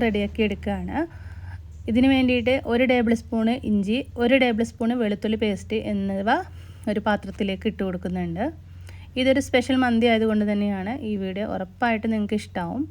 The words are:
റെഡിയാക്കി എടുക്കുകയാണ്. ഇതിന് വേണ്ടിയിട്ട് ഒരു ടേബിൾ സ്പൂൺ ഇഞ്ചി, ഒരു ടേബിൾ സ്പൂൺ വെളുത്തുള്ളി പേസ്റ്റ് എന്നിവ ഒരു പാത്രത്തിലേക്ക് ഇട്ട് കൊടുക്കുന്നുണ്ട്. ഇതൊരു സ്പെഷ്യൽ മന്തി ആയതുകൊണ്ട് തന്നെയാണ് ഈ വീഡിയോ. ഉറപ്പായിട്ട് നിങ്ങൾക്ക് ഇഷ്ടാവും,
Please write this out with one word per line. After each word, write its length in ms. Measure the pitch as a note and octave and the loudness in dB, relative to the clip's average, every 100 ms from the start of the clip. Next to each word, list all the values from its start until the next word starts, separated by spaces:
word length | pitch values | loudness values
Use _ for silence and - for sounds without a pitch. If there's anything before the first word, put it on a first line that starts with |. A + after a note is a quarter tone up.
റെഡിയാക്കി 380 | A#3 G#3 G3+ - G#3+ | 4 2 -2 0 0
എടുക്കുകയാണ്. 540 | G3 - G3 F3+ A3 E4 - - - - - - - - | 0 -4 -4 -4 -4 -4 -6 -16 -14 -14 -14 -14 -10 0
ഇതിന് 180 | A3+ C4+ | 4 6
വേണ്ടിയിട്ട് 400 | C4+ B3+ B3 A#3 C4+ - | 6 4 2 2 0 2
ഒരു 120 | A#3 B3+ | 2 4
ടേബിൾ 220 | B3 A#3 A3+ | 4 4 2
സ്പൂൺ 260 | - A3+ A3 C4 - | 0 0 2 0 0
ഇഞ്ചി, 280 | G#3 G3 A#3+ - - | 0 2 -2 -2 0
ഒരു 140 | A#3+ C4 | 4 6
ടേബിൾ 200 | B3 A3 A#3 | 4 2 -2
സ്പൂൺ 200 | - A3+ B3 | -2 0 0
വെളുത്തുള്ളി 360 | G#3+ G3+ G#3+ A3 | 0 -2 -2 0
പേസ്റ്റ് 360 | G#3+ F#3+ - G#3+ G#3 | 0 -2 -4 -4 -2
എന്നിവ 380 | G3+ G3 G3 G3+ D4 F#4+ - - - - | -2 -2 0 2 2 0 -12 -18 -8 -4
ഒരു 100 | G#3 G#3+ | 0 2
പാത്രത്തിലേക്ക് 580 | G#3 F#3+ - G3 F#3+ A3 | 0 -2 -4 -2 -2 -4
ഇട്ട് 100 | - F#3+ | -2 -4
കൊടുക്കുന്നുണ്ട്. 580 | F3+ F3+ F3+ F3 E3 C#4 - - - - - - B3+ | -4 -4 -4 -4 -2 -4 -6 -16 -18 -16 -16 -8 0
ഇതൊരു 200 | B3+ C4+ C4 | 2 2 2
സ്പെഷ്യൽ 300 | B3+ B3 C4 | 2 2 2
മന്തി 240 | B3 A3+ A#3+ | 2 4 4
ആയതുകൊണ്ട് 340 | A3+ A3 G#3+ G#3 | 4 2 2 2
തന്നെയാണ് 420 | G#3 G3+ G3 F#3+ C4 G#3+ | 0 0 -2 -4 -6 -4
ഈ 20 | G#3 | -4
വീഡിയോ. 240 | F#3+ F#3 G#3+ F#3+ | -4 -4 -4 -6
ഉറപ്പായിട്ട് 520 | F#3 - A#3+ A3+ A3+ | -6 -2 0 0 0
നിങ്ങൾക്ക് 240 | A3 G3+ G#3+ | 0 0 -2
ഇഷ്ടാവും, 420 | - F#3+ E3+ G#3+ D4+ | -4 -6 -4 -4 -6